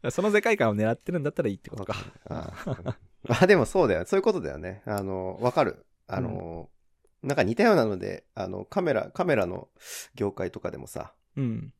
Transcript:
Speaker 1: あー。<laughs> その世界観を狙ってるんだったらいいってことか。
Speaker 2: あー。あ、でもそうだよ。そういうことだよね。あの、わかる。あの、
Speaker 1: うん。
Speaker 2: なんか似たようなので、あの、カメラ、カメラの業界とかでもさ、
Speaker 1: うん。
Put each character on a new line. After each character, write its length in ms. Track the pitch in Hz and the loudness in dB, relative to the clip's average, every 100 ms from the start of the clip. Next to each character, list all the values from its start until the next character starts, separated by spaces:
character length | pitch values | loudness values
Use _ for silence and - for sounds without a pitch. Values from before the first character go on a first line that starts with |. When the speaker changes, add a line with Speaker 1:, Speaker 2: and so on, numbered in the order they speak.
Speaker 1:
あ 60 | - | -2
ー。 40 | |
<laughs> 0 | |
そ 100 | - | 0
の 100 | 208 | 2
世 100 | 208 | 4
界 160 | 226 208 | 4 4
観 120 | 113 | 2
を 60 | 104 | 4
狙 160 | 110 | 0
っ 60 | 117 | 0
て 140 | - | -4
る 80 | 175 | -4
ん 40 | |
だ 60 | 151 | -2
っ 40 | |
た 80 | - | -2
ら 80 | 123 | -2
い 40 | |
い 20 | 95 | -4
っ 40 | |
て 100 | - | -10
こ 80 | 110 | -12
と 80 | 98 | -6
か。 100 | 95 92 - - | -8 -8 -16 -10
Speaker 2:
あ 260 | 80 78 | -10 -10
ー。 420 | - - - 95 - - _ - 120 | -10 -8 -6 -6 -10 -14 _ -2 6
あ、 40 | 185 | 8
で 80 | 190 | 8
も 100 | 113 | 6
そ 200 | 190 135 | 4 4
う 20 | |
だ 80 | 82 | 2
よ。 100 | 90 | 2
そ 120 | 196 | 2
う 20 | |
い 0 | |
う 40 | |
こ 100 | 165 | 2
と 80 | 95 | 0
だ 100 | 76 | -4
よ 60 | 69 | -8
ね。 240 | 87 101 - | -10 -10 -6
あ 160 | 101 | -4
の、 360 | 95 95 92 95 | -4 -6 -6 -2
わ 120 | 120 | 0
か 100 | 160 | 2
る。 220 | 117 - _ _ - | 0 -2 _ _ -8
あ 120 | 95 | -4
の、 500 | 90 95 85 82 - _ _ _ _ _ | -4 -6 -8 -12 -14 _ _ _ _ _
Speaker 1:
う 20 | 135 | -2
ん。 20 | |
Speaker 2:
な 60 | |
ん 20 | 143 | 0
か 60 | |
似 140 | 104 - | 2 4
た 80 | |
よ 100 | 233 | 4
う 20 | 185 | 6
な 100 | 110 | 4
の 120 | 95 | -2
で、 260 | 95 92 _ - | -6 -8 _ -8
あ 120 | 92 | -8
の、 180 | 95 98 | -8 -4
カ 180 | 202 | -2
メ 100 | 175 | 0
ラ、 160 | 117 - | 0 -2
カ 140 | - | -4
メ 120 | 175 123 | 0 2
ラ 120 | 90 | 0
の 200 | 92 - _ - - - | -4 -12 _ -16 -16 -16
業 180 | - 101 | -4 -4
界 200 | 98 92 | -2 -8
と 80 | - | -6
か 100 | - | -8
で 80 | 73 | -10
も 80 | - | -12
さ、 300 | 76 - _ _ - | -12 -12 _ _ -6
Speaker 1:
う 60 | |
ん。 320 | 127 113 135 | -4 -4 -10